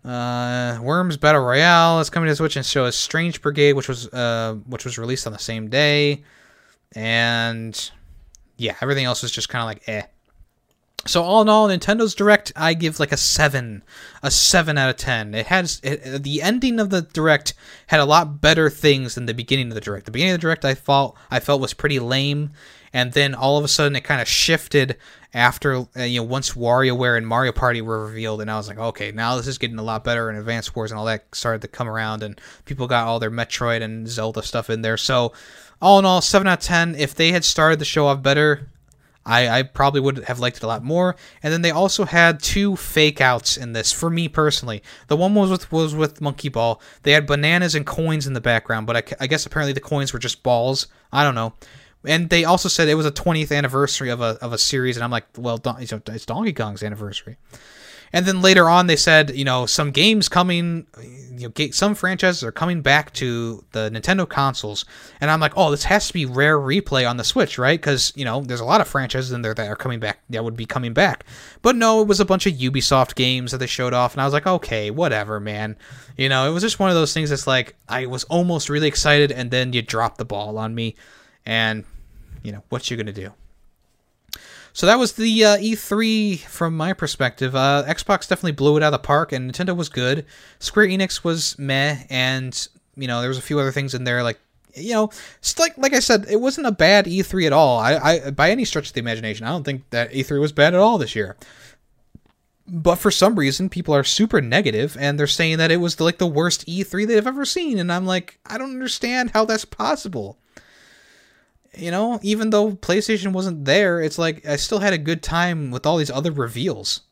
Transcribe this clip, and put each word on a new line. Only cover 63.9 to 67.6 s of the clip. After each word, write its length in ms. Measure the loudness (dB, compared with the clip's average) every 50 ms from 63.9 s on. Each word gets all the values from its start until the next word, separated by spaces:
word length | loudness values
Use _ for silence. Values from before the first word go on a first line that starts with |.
| -6 -4 -2 0 0 0 0 -2
consoles." 560 | -2 0 0 0 -2 -4 -8 -8 -8 -8 -10 _ -18 -20 -20 -20 -8 -4
And 120 | 0 0
I'm 80 | 2 2
like, 140 | 0 0 2
"Oh, 160 | 2 2 2
this 140 | 2 -2 0
has 200 | 2 2 2 2
to 60 | -2 -4
be 140 | -4 -4
Rare 320 | -2 0 2 4 4 4 2
Replay 500 | 2 0 -2 -2 -2 0 0 0 0 0
on 80 | -2
the 60 | -2 -4
Switch, 340 | 0 2 2 0 0 0
right? 240 | 0